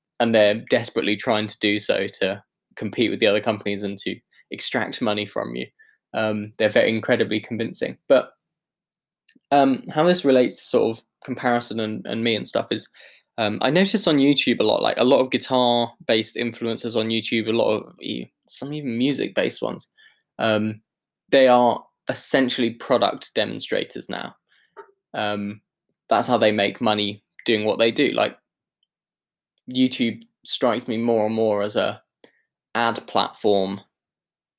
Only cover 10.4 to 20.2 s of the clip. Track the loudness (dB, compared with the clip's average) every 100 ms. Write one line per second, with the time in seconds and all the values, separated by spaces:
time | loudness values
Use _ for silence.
10.4 | 4 0 -2 2 2 -2 -12 _ -12 -6
11.4 | -2 -2 -2 -6 -6 -6 -8 -4 0 -2
12.4 | -2 -4 -2 -6 -8 _ -20 _ _ -4
13.4 | -2 0 2 2 2 2 2 4 4 4
14.4 | 2 2 2 2 2 2 4 4 4 -2
15.4 | 0 2 2 2 -2 -4 -2 0 0 -4
16.4 | -6 -6 -6 -6 -4 -2 -2 -2 -2 -2
17.4 | 0 0 2 0 -4 -14 -10 -10 -10 _
18.4 | -16 -12 -10 -8 -6 -2 0 0 -4 -2
19.4 | -4 -2 -6 -8 -14 _ _ _